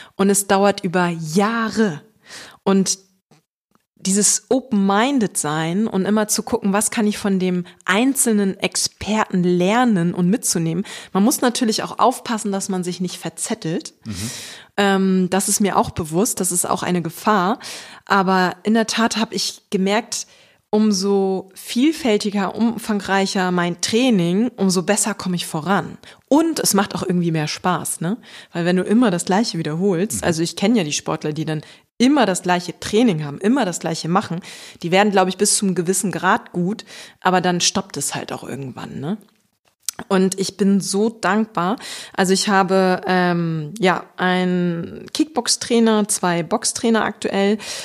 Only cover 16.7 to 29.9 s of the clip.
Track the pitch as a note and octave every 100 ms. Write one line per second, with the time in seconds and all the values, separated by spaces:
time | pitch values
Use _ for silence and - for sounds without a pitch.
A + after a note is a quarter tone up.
16.7 | - - F3+ E3 - - G#3+ F3+ A#3+ -
17.7 | - - - - G3 F#3 F#3 F3+ - G#3
18.7 | A3+ A3 - A3+ G#3+ A3+ G#3 - - _
19.7 | G3 F#3+ G#3+ A#3 - - - _ _ _
20.7 | G#3+ G#3+ F#3+ G3+ G3+ F#3+ F#3+ - - -
21.7 | A#3 D4 D#4 B3 G#3 G#3 G3+ F#3+ - A#3
22.7 | G#3+ - G3+ F#3+ G3 G3 G3 F3+ F3+ F3
23.7 | F3 - A3 B3+ G3+ E3+ F#3 B3 - F#3+
24.7 | F3+ D#3+ G3+ A3 G3 F#3 F3 - D#3+ D#3
25.7 | G3 - - - - _ C#4+ E4 D4 -
26.7 | G3 G3 F3 F3+ F3+ E3+ D#3+ D3+ - F3+
27.7 | E3+ - - E3 A#3 - - - F3 E3+
28.7 | F3+ - A3 A#3+ F3 F3 F#3+ A#3 E3 D3+
29.7 | D#3+ G3+